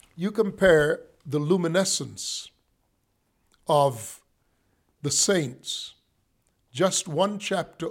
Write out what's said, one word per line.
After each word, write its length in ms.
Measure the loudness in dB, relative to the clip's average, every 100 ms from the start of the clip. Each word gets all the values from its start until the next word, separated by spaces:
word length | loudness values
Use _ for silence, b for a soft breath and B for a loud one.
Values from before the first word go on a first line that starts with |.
| _ -6
you 160 | -4
compare 720 | 0 -2 4 6 6 6 0 -6 _
the 140 | -6 -2
luminescence 1120 | 2 2 2 0 0 -2 -6 -10 -10 -10 -12 _ _ _ _ _ _ _ _ _ _ _ 0
of 520 | 2 2 0 -12 -18 _ _ _ _ _ _ _ _
the 80 | -4
saints 840 | -2 0 0 -2 -8 -10 -10 -10 -18 _ _ _ _ _ _ _
just 340 | -2 0 0 -4
one 320 | -2 -2 -2
chapter 500 | -6 -6 -6 -8 -10